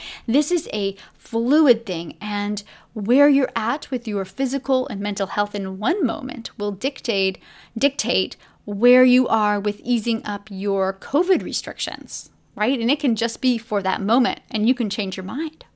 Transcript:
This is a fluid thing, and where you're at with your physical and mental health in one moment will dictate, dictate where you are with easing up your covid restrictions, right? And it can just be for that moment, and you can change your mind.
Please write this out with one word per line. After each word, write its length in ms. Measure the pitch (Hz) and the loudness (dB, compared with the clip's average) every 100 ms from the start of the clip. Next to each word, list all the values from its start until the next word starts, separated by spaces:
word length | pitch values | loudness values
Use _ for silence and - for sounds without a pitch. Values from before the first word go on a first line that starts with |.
| - - - | -16 -12 0
This 240 | 254 294 | 0 2
is 160 | 349 - | 0 -2
a 220 | 214 196 196 - _ | -4 -4 -6 -14 _
fluid 680 | - 233 240 302 294 233 - | -6 -2 2 4 6 4 2
thing, 320 | 170 170 - | -6 -6 -8
and 420 | 208 208 202 208 - - _ | -6 -4 -4 -6 -10 -20 _
where 340 | 220 202 262 294 | -6 2 4 6
you're 240 | 277 277 - | 4 2 -2
at 340 | 220 302 - | -4 -6 -4
with 180 | 254 220 | -6 -4
your 180 | 202 190 | -4 -4
physical 600 | - 262 269 - 262 - | -2 -2 -2 0 0 0
and 140 | 196 | -4
mental 260 | 208 202 190 | -4 -4 -4
health 280 | - 208 202 | -2 -2 -4
in 240 | 190 190 | -6 -4
one 260 | 214 415 254 | 0 0 0
moment 460 | - - - - - | -2 -8 -10 -12 -6
will 140 | 208 | -6
dictate, 680 | 202 277 - - 196 190 190 - - - 220 | -4 -6 -6 -4 0 0 -2 -12 -20 -12 0
dictate 600 | 277 - 220 185 185 - - _ - | 0 0 -2 -2 -2 -6 -20 _ -8
where 380 | 202 240 254 | 2 6 8
you 240 | 254 247 254 | 8 6 4
are 320 | 220 208 208 | 2 2 0
with 220 | 202 208 | -2 -4
easing 420 | - 240 226 226 - | -2 -2 0 -4 -4
up 220 | 202 202 | -8 -8
your 420 | 190 202 196 190 | -6 -2 0 0
covid 500 | 196 - 285 247 330 | -4 -2 0 2 2
restrictions, 840 | 180 - - - - - - - - _ _ - | 0 -8 -8 -8 -8 -8 -10 -12 -14 _ _ -4
right? 240 | 214 269 | -2 0
And 120 | 233 | 0
it 80 | 262 | 0
can 160 | 277 226 | 0 0
just 260 | 226 - | -2 -2
be 160 | 254 233 | 0 0
for 240 | - 208 | -2 -2
that 200 | 185 - | 0 -2
moment, 400 | 196 247 208 - _ | 2 2 2 -2 _
and 160 | 214 220 | -2 2
you 60 | |
can 160 | 254 214 | 2 -2
change 280 | - 196 190 | -4 -6 -6
your 60 | |
mind. 420 | 185 247 320 - - | -8 -6 -6 -8 -20